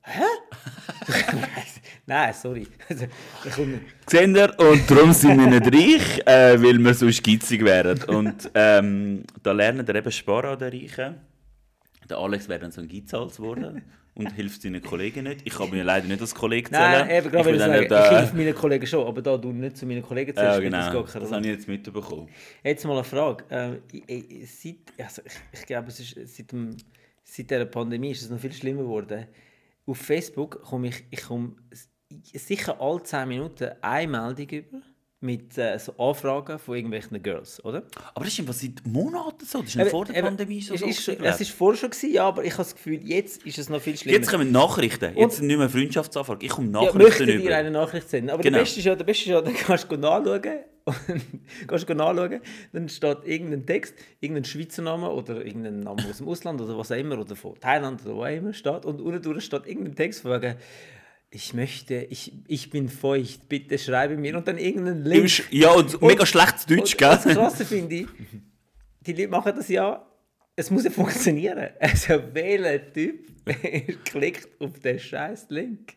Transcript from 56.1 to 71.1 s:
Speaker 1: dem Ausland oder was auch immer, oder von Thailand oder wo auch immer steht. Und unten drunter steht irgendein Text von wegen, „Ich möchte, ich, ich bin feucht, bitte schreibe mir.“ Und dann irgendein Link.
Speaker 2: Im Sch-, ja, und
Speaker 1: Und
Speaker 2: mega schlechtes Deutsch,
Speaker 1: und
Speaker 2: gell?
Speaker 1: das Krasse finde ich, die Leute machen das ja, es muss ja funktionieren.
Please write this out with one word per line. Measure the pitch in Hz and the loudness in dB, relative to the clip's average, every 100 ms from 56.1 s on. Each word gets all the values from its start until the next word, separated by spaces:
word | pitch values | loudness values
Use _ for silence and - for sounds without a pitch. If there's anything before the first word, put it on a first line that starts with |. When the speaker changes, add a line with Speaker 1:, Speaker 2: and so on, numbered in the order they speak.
| 104 | -10
Speaker 1:
dem | 147 | -10
Ausland | 175 175 143 | -10 -10 -10
oder | 110 110 | -10 -10
was | 110 | -8
auch | 123 | -8
immer, | 147 123 | -6 -8
oder | 101 101 | -10 -14
von | 98 - | -16 -10
Thailand | 127 147 135 123 107 | -2 -2 -2 -10 -10
oder | 107 | -8
wo | |
auch | 127 | -8
immer | 156 208 | -8 -10
steht. | 208 143 170 - | -6 -6 -6 -8
Und | 147 | -8
unten | 170 170 | -8 -8
drunter | 160 151 | -8 -10
steht | - 139 - | -8 -10 -10
irgendein | - 95 | -12 -12
Text | 139 160 208 | -4 -4 -4
von | 123 | -6
wegen, | 123 120 120 - - - - _ _ _ | -4 -4 -10 -16 -20 -20 -20 _ _ _
„Ich | 117 - | -18 -10
möchte, | 120 135 - - 123 | -8 -8 -10 -10 -10
ich, | - 127 - 143 - | -10 -16 -16 -20 -10
ich | 147 - | -10 -8
bin | 147 131 | -8 -8
feucht, | - 139 139 123 - _ | -4 -2 -2 -4 -14 _
bitte | 143 139 139 | -10 -6 -6
schreibe | - 127 143 151 | -2 -2 -2 -4
mir.“ | 147 170 | -6 -6
Und | 170 | -6
dann | 170 | -4
irgendein | 175 196 180 165 | -4 -4 -4 -4
Link. | 143 165 | 4 6
Speaker 2:
Im | 180 | 6
Sch-, | - - | 2 0
ja, | 139 156 | 6 10
und | 175 143 - | 10 6 6
Speaker 1:
Und | 160 | 6
Speaker 2:
mega | 196 | 8
schlechtes | 196 170 180 - | 6 6 6 4
Deutsch, | - 175 202 | 2 2 2
Speaker 1:
und | - | 4
Speaker 2:
gell? | 139 | 6
Speaker 1:
das | 170 | 8
Krasse | - 202 233 - 220 | 6 4 4 0 -4
finde | 208 170 170 | -4 -4 -8
ich, | 214 - 107 107 _ _ _ _ _ _ | -10 -16 -20 -20 _ _ _ _ _ _
die | - | -10
Leute | 165 196 | -6 -2
machen | 180 202 | -2 -2
das | 233 214 | -4 -2
ja, | - 190 247 - _ _ _ _ - | 0 0 -4 -12 _ _ _ _ -8
es | - | 0
muss | 196 | 0
ja | 254 | 0
funktionieren. | - 180 | 0 -2